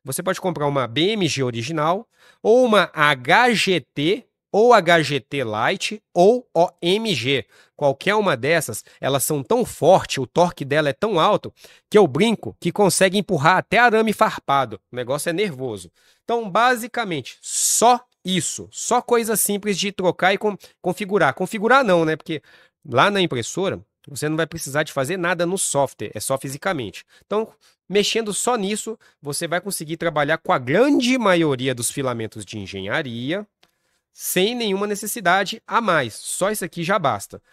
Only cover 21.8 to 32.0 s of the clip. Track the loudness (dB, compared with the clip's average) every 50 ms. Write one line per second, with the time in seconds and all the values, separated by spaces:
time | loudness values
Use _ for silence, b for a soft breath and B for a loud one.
21.8 | 4 4 4 4 4 2 -2 -4 -6 -10 -10 -10 b b b b b b b _
22.8 | _ -4 0 2 2 2 2 0 0 0 -2 -4 -6 -6 -6 -4 -4 -4 -4 -6
23.8 | -10 _ _ _ _ -16 -10 -6 -6 -4 -2 -2 -4 -6 -6 -10 -12 -6 -4 -4
24.8 | -4 -2 -2 -4 -4 -2 -4 -4 -2 -2 -2 -2 -2 -2 -2 -4 -4 -2 0 0
25.8 | 0 0 -2 -8 -12 -10 -10 -10 -4 -4 -4 -4 -4 -8 -12 -6 -6 -6 -4 -4
26.8 | -6 -8 -10 -14 -20 b b b b _ -4 -4 -4 -4 -10 b b b b b
27.8 | _ _ 0 0 0 2 0 -2 -4 -4 -6 -4 -2 0 0 0 -2 -2 -4 -6
28.8 | -6 -10 -12 -12 b b b b -10 -10 -6 -6 -4 -4 -4 -4 -4 -6 -8 -8
29.8 | -8 -8 -8 -4 -4 -2 0 0 0 0 -2 -2 0 0 0 0 0 0 2 4
30.8 | 4 4 4 2 2 2 0 2 2 4 4 4 4 2 0 0 -2 -4 -2 -2
31.8 | -4 -6 -4 -4